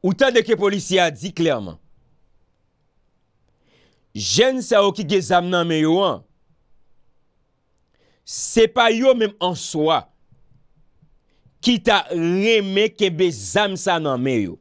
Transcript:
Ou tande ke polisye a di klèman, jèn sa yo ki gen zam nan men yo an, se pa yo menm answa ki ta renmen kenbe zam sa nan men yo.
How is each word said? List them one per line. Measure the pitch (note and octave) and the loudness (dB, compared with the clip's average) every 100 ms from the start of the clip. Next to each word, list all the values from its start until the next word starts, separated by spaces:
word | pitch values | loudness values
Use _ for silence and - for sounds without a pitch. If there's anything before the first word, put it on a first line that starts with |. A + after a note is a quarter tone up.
Ou | F3+ F#3 | -2 2
tande | C4+ A#3+ - | 2 2 0
ke | A3 | 0
polisye | G3 G3+ - F#3 | 0 -2 0 2
a | E3+ | 0
di | C#3 F#3+ | -2 -12
klèman, | - E3 B2+ G2 - _ _ _ _ _ _ _ _ _ _ _ _ _ _ _ _ _ _ _ _ _ _ _ | -2 -2 -2 -6 -14 _ _ _ _ _ _ _ _ _ _ _ _ _ _ _ _ _ _ _ _ _ _ _
jèn | G#2+ G#2 - B3+ C4 - | -10 -4 2 2 2 0
sa | G#3+ | 2
yo | G3+ | 2
ki | G3+ E3 | -2 -2
gen | G3 D#3+ | -2 2
zam | F3+ F3 | 0 2
nan | F3+ E3+ | -2 0
men | D#3+ D#3 | 0 2
yo | E3+ G3 | 2 0
an, | G#2 _ _ _ _ _ _ _ _ _ _ _ _ _ _ _ _ _ _ _ _ | -2 _ _ _ _ _ _ _ _ _ _ _ _ _ _ _ _ _ _ _ _
se | - - - - A3 | -14 -10 -2 2 2
pa | B3 A#3 | 4 2
yo | A3+ C4 B3 | 4 2 2
menm | G#3+ G3+ | 0 -2
answa | F3+ F3 - D#3 D3+ D3+ - _ _ _ _ _ _ _ _ _ _ _ _ _ _ _ | -4 -4 -6 -2 0 0 -2 _ _ _ _ _ _ _ _ _ _ _ _ _ _ _
ki | - A#3 | -2 0
ta | A#3 G3+ - | 2 0 0
renmen | E3+ E3 F#3 G#3+ A3 G3 F#3+ G#3+ | -4 -2 0 2 2 0 0 -2
kenbe | - G3 D#3+ F#3 | 0 -2 2 -2
zam | B2+ G2 G3+ G#3 F#3 | -2 -4 -2 -2 -2
sa | - E3+ | -2 -2
nan | D3+ B2+ | -2 -2
men | C3 B2 | -2 -2
yo. | F#2+ E2+ | -2 -8